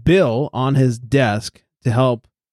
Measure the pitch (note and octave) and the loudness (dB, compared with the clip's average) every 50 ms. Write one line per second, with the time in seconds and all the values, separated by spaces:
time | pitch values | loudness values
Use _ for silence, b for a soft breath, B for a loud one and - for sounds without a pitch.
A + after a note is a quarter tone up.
0 | A#2 D#3 E3+ F3+ E3+ B2 A2 B2 D3 - - A#2+ B2+ C3+ C#3+ C3+ C3+ B2+ A#2 A#2 | 0 2 2 2 2 2 0 -2 -4 -4 -4 -4 -2 0 2 2 2 2 0 -4
1 | B2 A2 A#2+ C#3 C3 A2 G#2 G#2 - - _ _ _ _ _ _ - B2+ A2 B2 | -6 -2 0 0 2 0 -2 -4 -6 -10 _ _ _ _ _ _ -4 -2 0 0
2 | C3 B2+ A#2+ A2+ _ _ _ _ _ _ | 0 0 -2 -4 _ _ _ _ _ _